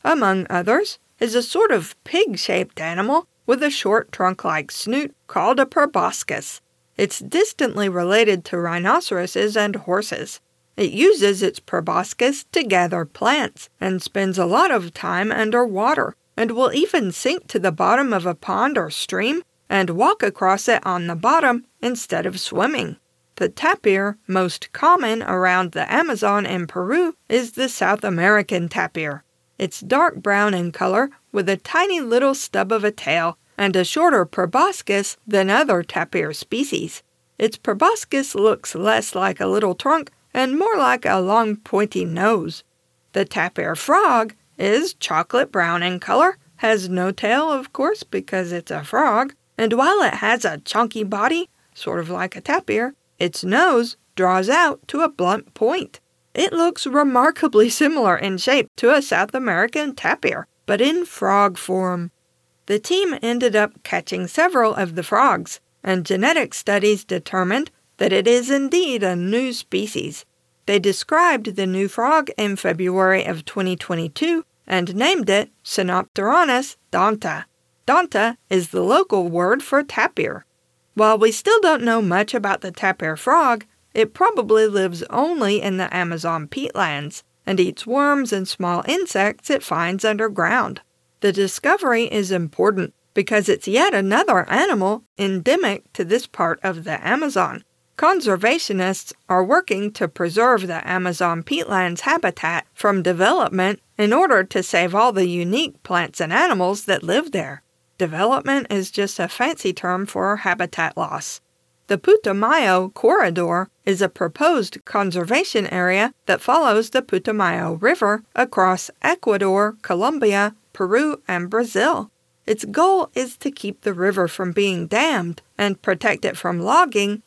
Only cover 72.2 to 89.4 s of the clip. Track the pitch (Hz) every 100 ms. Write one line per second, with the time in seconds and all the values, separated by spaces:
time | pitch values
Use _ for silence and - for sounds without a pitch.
72.2 | - - 208 196 185 170 180 185 190 190
73.2 | - 165 - - 185 180 - 170 165 -
74.2 | 320 330 - _ - 185 175 185 285 370
75.2 | 196 196 - _ - - 180 180 - -
76.2 | 202 320 320 247 277 - _ - 196 214
77.2 | 175 151 - _ _ _ - 311 349 311
78.2 | 233 240 _ 190 175 185 180 294 381 202
79.2 | 175 170 180 262 - 277 285 - 226 -
80.2 | - 185 - _ _ _ _ - 214 220
81.2 | 220 220 403 453 381 285 233 226 196 180
82.2 | 208 214 202 190 190 180 196 185 160 156
83.2 | - 330 277 233 - _ _ - 220 -
84.2 | 381 415 220 220 220 202 190 170 - -
85.2 | 302 330 202 208 202 185 180 180 175 165
86.2 | 165 165 147 269 277 - 170 147 147 -
87.2 | _ _ - 190 180 - 220 262 285 285
88.2 | 240 202 190 - 175 175 - 349 359 196
89.2 | 196 -